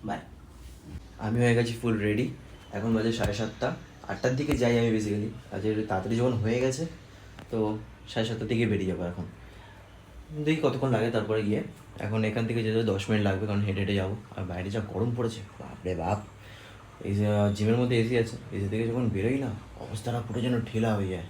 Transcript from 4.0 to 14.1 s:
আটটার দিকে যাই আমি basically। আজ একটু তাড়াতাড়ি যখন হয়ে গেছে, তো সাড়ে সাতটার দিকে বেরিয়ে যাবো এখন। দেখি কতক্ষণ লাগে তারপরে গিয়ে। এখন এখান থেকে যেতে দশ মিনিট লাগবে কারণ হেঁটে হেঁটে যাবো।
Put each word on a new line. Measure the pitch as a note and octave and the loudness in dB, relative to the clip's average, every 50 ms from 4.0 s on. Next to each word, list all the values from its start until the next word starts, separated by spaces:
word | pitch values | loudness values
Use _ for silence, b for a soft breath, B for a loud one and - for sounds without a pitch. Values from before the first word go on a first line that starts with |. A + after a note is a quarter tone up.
| - - | -8 -8
আটটার | G2+ - - B2+ C3 | -6 0 0 0 2
দিকে | C3 D3 - C#3+ | 2 0 0 2
যাই | A#2+ B2 A#2+ A#2+ A#2 | 2 4 4 4 4
আমি | A#2 A2+ A2 A2 | 4 4 4 2
basically। | G#2 G#2 G#2 G#2 G#2 G#2+ - - - - G2+ | 2 2 0 0 -2 -4 -6 -10 -12 -8 -8
আজ | F#2+ G2 | -2 0
একটু | A2 G#2+ G#2+ G#2+ | 0 0 0 0
তাড়াতাড়ি | - G2+ F#2+ F#2 G#2+ A2+ | 0 -2 -2 0 0 0
যখন | A#2 B2 B2+ | 2 2 2
হয়ে | B2 G#2 G2+ A2 A#2 B2 | 2 2 2 2 2 4
গেছে, | B2+ C3 B2+ C3+ E3 E3 - - - B B B B B B - - - | 2 2 2 0 -4 -6 -6 -14 -18 B B B B B B -18 -10 -4
তো | - A2+ G#2+ G#2+ G#2+ G#2+ - - - - - - | -2 0 0 0 0 -4 -8 -12 -16 -18 -16 -6
সাড়ে | - A2+ A2 A2 | -2 -2 -2 -2
সাতটার | A2+ - G#2+ - | -2 -4 -2 0
দিকে | A#2+ A2+ A#2 | 2 2 4
বেরিয়ে | G#2 G2+ F#2 F#2 F#2 | 4 2 2 2 0
যাবো | F2 E2 | 0 -2
এখন। | F2+ F2 F2+ F#2 E2+ - - - B B B B B B B B B B B B - - - - - - D#3 D3+ D3+ | -2 -4 -4 -6 -8 -8 -10 -16 B B B B B B B B B B B B -20 -20 -18 -18 -16 -10 -6 -2 2
দেখি | D3+ D#3+ D#3 | 2 2 4
কতক্ষণ | - C3+ B2+ C3 C3+ C3 | 4 2 2 2 2 2
লাগে | A#2+ G#2+ A2 A#2 | 4 4 2 2
তারপরে | A#2 A2+ G2+ G2 A2 A2 | 2 0 0 2 0 0
গিয়ে। | G#2 G#2 G#2+ - - - - - - - - - | 2 2 2 2 0 -4 -10 -16 -18 -18 -10 -8
এখন | - G#2 G#2+ A2 A2 | -4 -2 0 2 2
এখান | G#2+ G#2+ A#2 A2+ | 2 2 0 0
থেকে | A2+ A2+ A#2 | 0 0 0
যেতে | A2 A2 A2 A2+ | 0 2 2 2
দশ | A#2 A2 G2 G2 - - | 4 2 2 0 2 2
মিনিট | A2 G#2 G2+ | 2 4 4
লাগবে | G2 F#2+ F#2+ G#2+ | 4 2 2 0
কারণ | G#2 G2+ G2+ | 0 2 2
হেঁটে | G#2 G2+ G2 G2+ | 2 2 2 0
হেঁটে | G2 - G#2 | 2 2 2
যাবো। | G2 F#2 F#2+ | 2 2 0